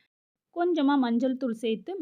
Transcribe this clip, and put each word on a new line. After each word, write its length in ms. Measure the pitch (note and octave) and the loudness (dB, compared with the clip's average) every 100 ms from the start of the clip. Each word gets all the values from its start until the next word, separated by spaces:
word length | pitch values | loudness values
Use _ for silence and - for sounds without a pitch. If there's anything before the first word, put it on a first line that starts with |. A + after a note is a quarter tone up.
| _ _ _ _ _ E4+ | _ _ _ _ _ -2
கொஞ்சமா 420 | F4+ D#4+ C#4 C#4+ A#3+ | 0 2 2 2 2
மஞ்சள் 340 | A#3 C4 C4 | 2 0 -2
தூள் 140 | C4 A3+ | -4 -4
சேர்த்து 300 | A#3 A3 - F#4+ | -4 -4 -6 -8